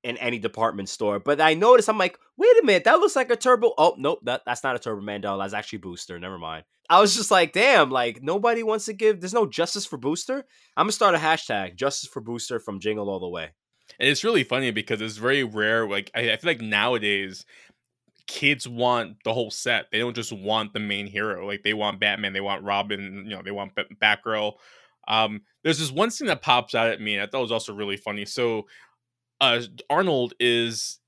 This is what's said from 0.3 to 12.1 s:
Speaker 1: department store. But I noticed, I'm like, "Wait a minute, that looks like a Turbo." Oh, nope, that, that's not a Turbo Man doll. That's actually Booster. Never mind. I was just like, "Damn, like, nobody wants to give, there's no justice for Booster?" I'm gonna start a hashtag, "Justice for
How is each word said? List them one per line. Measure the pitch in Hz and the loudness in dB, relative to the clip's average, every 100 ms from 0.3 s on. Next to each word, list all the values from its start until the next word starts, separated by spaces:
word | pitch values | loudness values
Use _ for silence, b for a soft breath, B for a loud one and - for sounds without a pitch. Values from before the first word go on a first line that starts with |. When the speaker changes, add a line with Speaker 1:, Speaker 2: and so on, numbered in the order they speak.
| 120 | -2
Speaker 1:
department | 107 - 113 101 95 | -6 0 -2 0 -10
store. | - 104 101 | -2 -2 0
But | 139 143 | 0 4
I | 156 | 4
noticed, | 160 220 247 214 | 6 8 8 6
I'm | 214 | 0
like, | 180 - _ - | -2 -4 _ 2
"Wait | 440 466 | 8 8
a | |
minute, | 294 185 | 8 6
that | 226 320 | 6 6
looks | 392 269 | 6 2
like | 247 | 0
a | 233 | 0
Turbo." | 254 247 233 - | 4 4 4 4
Oh, | 165 - | 4 4
nope, | 139 170 | -2 -2
that, | 120 127 - | -4 -4 -4
that's | 120 | -4
not | 135 120 | -2 -4
a | |
Turbo | 120 104 | -6 -8
Man | 104 104 | -6 -6
doll. | 101 98 | -4 -4
That's | 98 | -4
actually | 104 - 104 | -6 -8 -12
Booster. | 90 87 - 87 | -12 -14 -12 -12
Never | 90 92 | -12 -12
mind. | 80 80 _ _ - | -12 -12 _ _ 4
I | 175 | 6
was | 208 220 | 6 2
just | 196 | 2
like, | 190 170 | 2 4
"Damn, | 190 254 226 139 | 2 4 6 4
like, | 131 120 113 | 2 -2 -4
nobody | 139 196 233 233 | -4 0 0 0
wants | 220 220 | -2 -4
to | 220 | -6
give, | 202 220 196 | 0 0 0
there's | 180 | -2
no | 233 190 | -2 0
justice | - 170 202 - | 0 -2 -2 -8
for | 139 | -6
Booster?" | 127 160 - 269 - b b - | -4 -4 -6 -8 -8 b b -2
I'm | |
gonna | 190 | 0
start | - 208 | 2 2
a | 165 | 4
hashtag, | 156 156 - 104 92 90 | 2 0 0 -4 -4 -2
"Justice | 139 - | -4 -2
for | - | -10